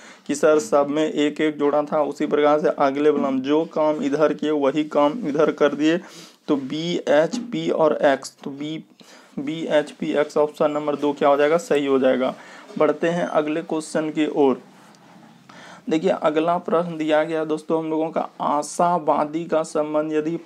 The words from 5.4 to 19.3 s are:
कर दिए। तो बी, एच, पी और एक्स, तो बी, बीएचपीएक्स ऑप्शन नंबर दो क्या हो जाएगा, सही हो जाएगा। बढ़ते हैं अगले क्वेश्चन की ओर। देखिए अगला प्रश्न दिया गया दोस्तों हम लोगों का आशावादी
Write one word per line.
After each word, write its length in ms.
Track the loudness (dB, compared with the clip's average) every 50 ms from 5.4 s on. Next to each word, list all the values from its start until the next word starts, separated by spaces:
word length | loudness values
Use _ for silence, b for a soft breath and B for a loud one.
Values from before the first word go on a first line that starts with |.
| 2 2
कर 220 | 2 2 2 2 2
दिए। 240 | 2 2 2 2 0 B B B B B B B B _ -2
तो 80 | -2
बी, 380 | -2 -2 -6 -6 -6 -4 -4 -4 -2
एच, 400 | 0 2 4 4 2 2 -2 -6
पी 260 | -6 -6 -6 -4 -2 -2
और 280 | 0 2 2 2 2 2 2
एक्स, 320 | 2 2 0 -4 -10 -16
तो 140 | _ -14 -14
बी, 300 | -12 -10 -10 -10 -10 -10 -12 _ _ B B B B B B B B
बीएचपीएक्स 1000 | -8 -8 -6 -6 -6 -2 0 0 0 0 -2 -6 -8 -4 -2 0 0 0 0 0 0
ऑप्शन 320 | 0 0 0 0 0 0
नंबर 260 | 0 -2 -2 -2 -2
दो 160 | 0 -2 -2
क्या 160 | 0 2 4 4
हो 80 | 4
जाएगा, 200 | 4 4 2 2 0
सही 280 | 0 0 0 0 2
हो 120 | 2 2 4
जाएगा। 360 | 4 2 2 2 0 -4 -4 B B B B B B B -2 0
बढ़ते 300 | 2 2 2 0 -2 -2
हैं 180 | -2 -2 -4
अगले 360 | -2 -2 -2 -2 0 -4 -6
क्वेश्चन 480 | -6 -6 -6 -6 -6 -4 -4 -4 -4 -4
की 160 | -2 -2 -2 0 2
ओर। 240 | 2 4 4 2 0 -4 -12 B B B B B B B B B B B B B B B B B B B B B B B -4
देखिए 200 | -2 0 0 0
अगला 440 | 0 0 0 0 0 2 0 0 0 -2
प्रश्न 380 | -2 0 0 0 0 -2 -6
दिया 260 | -4 0 2 2 2 2
गया 200 | 0 -2 -4 -2
दोस्तों 340 | -2 -4 -4 -2 -2 -2 -2
हम 100 | -2 -2
लोगों 180 | -2 -2 -2 -2
का 180 | -4 -4 -6 -6 -8 -6
आशावादी 1040 | -4 -2 -2 -2 -4 -4 -2 0 2 2 2 2 2 0 2 2 0 -2